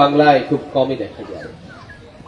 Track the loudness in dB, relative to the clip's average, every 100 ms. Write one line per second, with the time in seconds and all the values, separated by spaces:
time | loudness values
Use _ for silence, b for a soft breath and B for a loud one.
0 | 4 4 4 4 2 -4 -4 -2 -2 -4
1 | -8 -12 -16 -14 -16 -18 -20 -20 -20 -20
2 | -20 -20